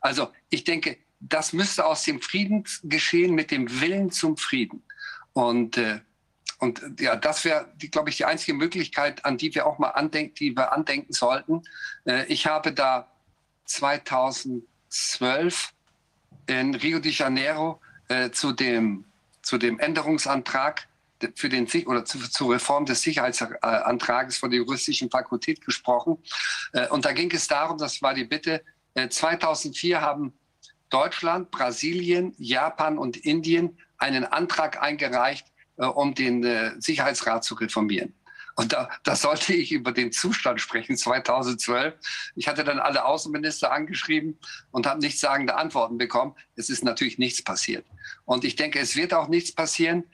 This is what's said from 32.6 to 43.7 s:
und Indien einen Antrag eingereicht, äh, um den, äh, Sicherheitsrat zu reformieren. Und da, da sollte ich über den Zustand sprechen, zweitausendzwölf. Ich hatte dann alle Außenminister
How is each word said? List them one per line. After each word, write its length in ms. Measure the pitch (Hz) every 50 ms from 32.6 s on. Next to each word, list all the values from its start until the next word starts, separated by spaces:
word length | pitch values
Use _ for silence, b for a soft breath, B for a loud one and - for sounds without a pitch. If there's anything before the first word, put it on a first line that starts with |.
| 147 160 - - 156 156 156
und 200 | 147 135 123 113
Indien 600 | - - 151 151 170 156 160 165 170 175 170 b b b b _
einen 260 | - 131 139 135 131 123
Antrag 580 | - - 156 175 175 - 165 156 151 - -
eingereicht, 640 | 135 147 147 147 143 127 127 123 123 139 147 - - _ b b b _ _
äh, 60 | - 127
um 320 | 135 - 143 139 143 127
den, 300 | 135 131 123 120 120 120
äh, 260 | 120 120 110 113 113 110 113
Sicherheitsrat 640 | - - 156 147 131 139 131 - - 117 113 113 -
zu 120 | - 113
reformieren. 580 | - 113 107 - 110 107 104 101 87 - - - _ B B B B B B B
Und 160 | - 117 - -
da, 160 | 127 - B B B -
da 120 | - 135
sollte 380 | - - 147 151 156 - - 190
ich 180 | 170 - -
über 200 | 160 135 120 127
den 200 | 120 127 123 117
Zustand 480 | - - - 185 - - - 131 120 110
sprechen, 360 | - - - 113 113 - 127
zweitausendzwölf. 960 | - - 113 127 131 - - 123 131 127 123 123 113 - 117 123 123 139 160 160 B B B B B B B B
Ich 120 | - -
hatte 160 | 147 143 147 143
dann 160 | 147 143 131
alle 260 | 135 139 135 131 117
Außenminister 640 | 131 151 156 - 156 151 151 151 156 147 - - 123